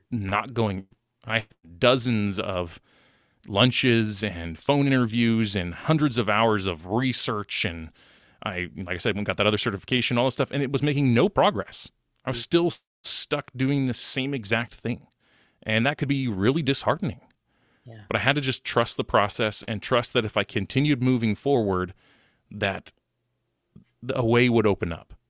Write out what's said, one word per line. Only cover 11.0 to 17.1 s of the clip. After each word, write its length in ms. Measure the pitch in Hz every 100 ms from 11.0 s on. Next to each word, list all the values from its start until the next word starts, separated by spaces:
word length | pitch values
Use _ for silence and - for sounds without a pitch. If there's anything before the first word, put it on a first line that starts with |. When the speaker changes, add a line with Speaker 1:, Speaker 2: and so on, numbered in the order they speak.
| 135
Speaker 1:
no 140 | 117 165
progress. 640 | - 175 127 95 - - _ _ _
I 60 | -
was 80 | 123
Speaker 2:
Mm. 40 |
Speaker 1:
still 300 | 117 170 170 - _ _
stuck 480 | - - - 147 -
doing 320 | 123 131 143 131
the 80 |
same 380 | 120 - - 131
exact 400 | 139 101 113 117
thing. 320 | - 113 117 - _ _ _ _ _
And 220 | - 110
that 140 | 123 151
could 100 | 131
be 180 | 139 127
really 360 | 95 101 147
disheartening. 580 | 135 139 - 143 165